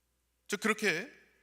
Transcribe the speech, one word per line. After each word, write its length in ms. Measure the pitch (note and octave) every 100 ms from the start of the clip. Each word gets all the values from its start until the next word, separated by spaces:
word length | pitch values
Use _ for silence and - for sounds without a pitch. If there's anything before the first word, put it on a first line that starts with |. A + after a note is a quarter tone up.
| _ _ _ _ -
또 60 | G3+
그렇게 520 | G#3+ G#3+ G#3 E3 B3 - - _